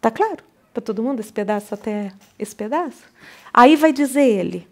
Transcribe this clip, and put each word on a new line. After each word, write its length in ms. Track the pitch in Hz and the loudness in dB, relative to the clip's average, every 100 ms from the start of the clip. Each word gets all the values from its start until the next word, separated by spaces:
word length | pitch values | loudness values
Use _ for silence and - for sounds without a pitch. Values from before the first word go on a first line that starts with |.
Tá 100 | 226 | -4
claro? 320 | 220 427 370 _ _ _ | -2 -4 -4 _ _ _
Pra 80 | - | -12
todo 200 | 226 208 | -8 -6
mundo 180 | 233 269 | -4 -4
esse 120 | 214 | -8
pedaço 400 | - 208 208 208 | -8 -4 -4 -6
até 400 | 202 220 208 202 196 _ _ | -10 -8 -8 -8 -14 _ _
esse 180 | 214 - | -14 -10
pedaço? 480 | 214 294 339 - _ _ - - - | -6 -4 -6 -10 _ _ -20 -20 -2
Aí 220 | - 247 302 | 6 6 8
vai 160 | 320 | 4
dizer 340 | 285 285 247 277 | 2 -2 2 2
ele 420 | 208 175 180 - | 2 -2 -8 -14